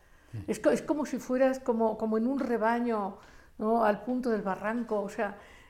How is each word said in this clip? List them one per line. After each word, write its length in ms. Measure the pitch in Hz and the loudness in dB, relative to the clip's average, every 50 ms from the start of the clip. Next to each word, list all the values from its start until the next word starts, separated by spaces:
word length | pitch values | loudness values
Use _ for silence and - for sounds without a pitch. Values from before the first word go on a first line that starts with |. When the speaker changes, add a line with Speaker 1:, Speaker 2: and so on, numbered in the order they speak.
| - _ - - - - | -20 _ -20 -20 -20 -12
Speaker 1:
Sí. 120 | - 110 - | -12 -10 -4
Speaker 2:
Es 120 | - 214 - | -4 -4 2
co-, 120 | - 294 | 4 4
es 100 | 247 - | 4 4
como 240 | - - 311 294 277 | 2 -2 -2 -2 0
si 120 | - 269 226 | -4 -4 -6
fueras 400 | - - 254 254 262 262 262 262 | -4 -2 2 4 4 4 2 0
como, 380 | - 254 226 226 226 220 214 | -2 -2 0 2 2 2 0
como 200 | 214 226 220 220 | 0 -2 0 0
en 100 | 220 226 | 0 0
un 120 | 254 277 262 | 0 0 0
rebaño, 800 | 285 240 240 208 214 226 233 240 240 240 226 208 196 190 196 - - - - - - - - | 0 0 0 2 2 2 2 2 2 0 0 0 -2 -4 -6 -10 -18 -20 -20 -20 -20 -20 -10
¿no? 260 | - 214 214 226 233 220 | -4 0 2 2 4 4
Al 200 | 208 208 202 - | 4 2 2 0
punto 260 | 247 254 254 247 240 | -2 -2 -2 0 0
del 120 | 226 208 208 | 0 0 0
barranco. 580 | 196 185 - 196 214 226 240 226 226 214 202 | -2 -4 -2 -2 -4 -2 -2 -2 -2 -2 -2
O 80 | 196 196 | -2 -4
sea, 280 | - - 214 196 202 - - - - - - | -4 -4 -4 -4 -4 -10 -16 -20 -20 -20 -20